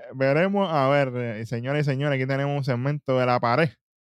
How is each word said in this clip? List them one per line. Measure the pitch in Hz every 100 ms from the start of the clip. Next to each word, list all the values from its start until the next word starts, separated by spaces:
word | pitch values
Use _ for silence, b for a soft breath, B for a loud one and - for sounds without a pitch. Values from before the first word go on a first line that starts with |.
| 123
veremos. | 127 135 143 190 202 190
A | 156 131
ver, | 143 135 123
eh, | 120 107 117
señoras | 117 123 147
y |
señores, | 147 135 147 135
aquí | 131
tenemos | 135 139 143
un |
segmento | 139 120 135 147 - 127
de | 123
la | 123
pared | 117 123 156 - _ _